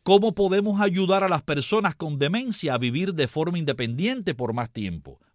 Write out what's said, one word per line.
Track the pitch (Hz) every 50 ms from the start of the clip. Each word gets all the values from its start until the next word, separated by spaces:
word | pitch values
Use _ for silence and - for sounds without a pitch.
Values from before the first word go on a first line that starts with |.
¿Cómo | - 180 196 202 214 220 180
podemos | 202 196 185 190 202 202 214 202 202
ayudar | 208 196 170 185 190 185 190 196 190
a | 185
las | 170 151
personas | - - 147 143 131 - 208 220 196 175 -
con | - 165 151 147 135
demencia | 143 156 190 240 262 247 208 - 165 147 127
a | 120
vivir | 123 120 123 156 190 202 175
de | 156 135
forma | - - 151 160 175 175 170
independiente | 160 143 117 123 123 117 120 139 190 240 262 254 180 185 131
por | 117 123 113
más | 113 123 117 -
tiempo? | - 113 104 95 85 78 - 69 67 - _ _